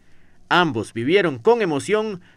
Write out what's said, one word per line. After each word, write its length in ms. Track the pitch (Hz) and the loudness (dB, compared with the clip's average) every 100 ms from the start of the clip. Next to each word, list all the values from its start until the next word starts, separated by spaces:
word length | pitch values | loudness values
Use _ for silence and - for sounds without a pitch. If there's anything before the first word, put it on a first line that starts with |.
| _ - - - - | _ -20 -20 -20 0
Ambos 440 | 160 175 113 98 | 2 2 0 -6
vivieron 460 | - 117 190 180 131 | -6 0 0 0 0
con 240 | 117 240 | 0 2
emoción 580 | 202 143 151 208 220 190 - | 0 -4 -2 -2 -4 -8 -16